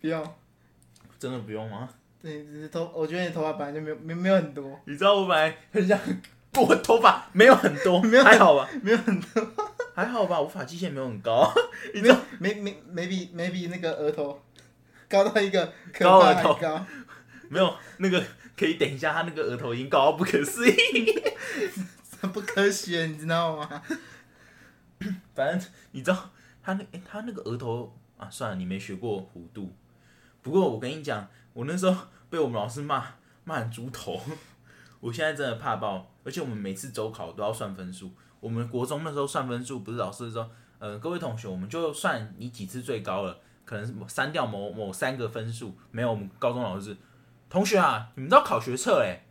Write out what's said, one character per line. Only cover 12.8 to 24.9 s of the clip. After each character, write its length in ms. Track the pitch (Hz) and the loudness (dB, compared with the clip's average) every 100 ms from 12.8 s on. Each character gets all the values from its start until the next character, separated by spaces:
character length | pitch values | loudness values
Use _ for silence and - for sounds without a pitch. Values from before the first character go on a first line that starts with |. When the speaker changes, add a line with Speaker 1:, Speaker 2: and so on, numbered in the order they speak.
| - | -12
Speaker 1:
没， 180 | 175 | -8
maybe，maybe 640 | 180 190 175 170 175 180 175 | -6 -6 -8 -6 -6 -6 -8
那 100 | 180 | -6
个 120 | 170 | -6
额 180 | 160 151 | -2 -4
头 280 | 151 143 - _ - - _ _ _ _ | -2 -6 -8 _ -20 -20 _ _ _ _
高 160 | 196 | 4
到 160 | 196 220 | 4 4
一 100 | 196 | 2
个 160 | 185 165 - - | 0 -2 -6 -18
可 160 | - 180 | 2 10
怕 240 | 190 180 | 12 10
的 100 | 180 | 8
高。 100 | 170 | 4
Speaker 2:
高 200 | 147 165 | 2 0
额 40 | 156 | -4
头。 80 | 190 285 - - - - - | -8 -14 -18 -20 -20 -20 -8
没 100 | 147 | 0
有， 160 | 180 - - - | 0 0 -16 -4
那 140 | 185 | 0
个 120 | 180 - - - - | 0 -2 -12 -20 -4
可 80 | |
以 100 | 160 | -2
等 140 | 165 156 | 0 -2
一 80 | 135 | -2
下， 160 | 156 | -2
他 100 | 156 | -2
那 80 | 170 | -4
个 120 | 156 | -4
额 140 | 151 120 | -4 -4
头 180 | 120 | -4
已 40 | 120 | -6
经 120 | 131 | 0
高 220 | 147 139 | 4 4
到 0 | |
不 100 | 156 | 4
可 220 | 180 139 | 2 2
思 260 | 147 233 240 | 0 2 4
议。 60 | - | 6
Speaker 1:
<laughs> 440 | 466 233 226 - - - - - 202 - 185 - - - 196 | 4 2 2 0 -2 -6 -10 -6 -6 -6 -12 -14 -20 -10 -8
不 80 | 196 | -6
科 280 | 190 - 196 | -6 2 2
学， 380 | 190 - 170 160 | 0 -4 -4 -4
你 100 | 151 | -6
知 100 | 156 | -2
道 280 | 165 170 156 | 0 0 -4
吗？ 260 | 147 143 - 311 - - _ _ - - - _ _ | -8 -12 -10 -12 -12 -20 _ _ -20 -20 -20 _ _